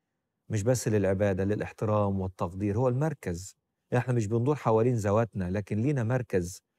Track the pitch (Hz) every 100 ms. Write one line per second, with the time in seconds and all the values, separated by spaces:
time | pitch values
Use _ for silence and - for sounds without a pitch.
0 | _ _ _ _ - 110 104 127 - 107
1 | 95 95 101 95 95 104 87 - 110 107
2 | 101 98 92 - 95 95 101 101 127 123
3 | 156 151 - 87 95 - _ _ _ 123
4 | 120 120 101 117 120 147 123 110 117 120
5 | 101 104 113 - 90 98 101 107 123 143
6 | 113 127 117 95 87 - -